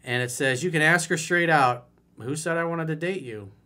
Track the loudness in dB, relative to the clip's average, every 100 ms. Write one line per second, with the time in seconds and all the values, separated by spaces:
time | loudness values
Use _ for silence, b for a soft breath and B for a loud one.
0 | -2 -2 -2 -2 0 0 0 2 4 4
1 | 2 -4 0 2 4 6 4 2 -6 _
2 | _ -14 -8 -6 -4 -2 -2 -4 -4 -4
3 | -4 -6 -8 -12 -14 -18